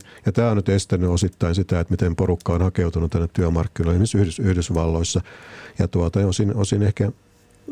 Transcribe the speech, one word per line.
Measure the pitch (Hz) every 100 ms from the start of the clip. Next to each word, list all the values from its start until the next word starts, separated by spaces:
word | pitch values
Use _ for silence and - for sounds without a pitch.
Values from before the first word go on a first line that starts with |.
| - - 110
ja |
tää | 104 117
on | 104
nyt | 98
estänyt | 98 - 90 90
osittain | 85 90 - 85 87
sitä, | 85 87
että | 85
miten | 90 90 82
porukka | 90 87 -
on | 85
hakeutunut | 92 - 85 82 82
tänne | 85 85
työmarkkinoille, | - 85 85 80 - 85 90
esimerkiksi | 113 101
Yhdys-, | 92 -
Yhdysvalloissa | 98 90 - 82 82 82 85 92 - - - - - -
ja, | 90
tuota, | 90 85 98 98
osin, | 90 101 104
osin | 98 104
ehkä | 104 - 101 - _ _ _ _ -